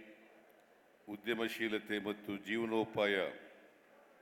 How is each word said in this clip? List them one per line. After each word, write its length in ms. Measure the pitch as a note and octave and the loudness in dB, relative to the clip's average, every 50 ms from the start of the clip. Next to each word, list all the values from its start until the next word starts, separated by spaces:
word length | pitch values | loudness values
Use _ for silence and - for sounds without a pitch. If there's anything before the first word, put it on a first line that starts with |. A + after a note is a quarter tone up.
| - - - - - - - - - - - - - - - - _ _ _ _ - G#2 | -14 -18 -20 -20 -20 -20 -20 -20 -20 -20 -20 -20 -20 -20 -20 -20 _ _ _ _ -14 -12
ಉದ್ಯಮಶೀಲತೆ 880 | G#2 G#2 G2+ A2+ A#2 A2+ A#2 A2+ - - A2+ A2 G#2+ G#2 G#2 - G#2+ G#2 | -12 -6 -2 -2 0 2 0 0 0 0 0 0 0 0 0 0 -2 0
ಮತ್ತು 380 | F#2+ G#2 G2+ G#2 - - G2+ | 0 -2 -4 -4 -4 -6 -6
ಜೀವನೋಪಾಯ 760 | G2 - F#2+ G#2+ A#2 A#2 A2+ A2+ A2+ G#2+ A2 - A2+ G#2 G2+ G2+ F#2+ F2 C#2+ - - - - - - - - - - - - - - - - - - | -4 -2 -2 0 0 0 2 2 2 2 2 2 4 4 4 4 4 2 0 -4 -8 -14 -18 -20 -20 -20 -20 -20 -20 -20 -20 -20 -20 -20 -20 -20 -20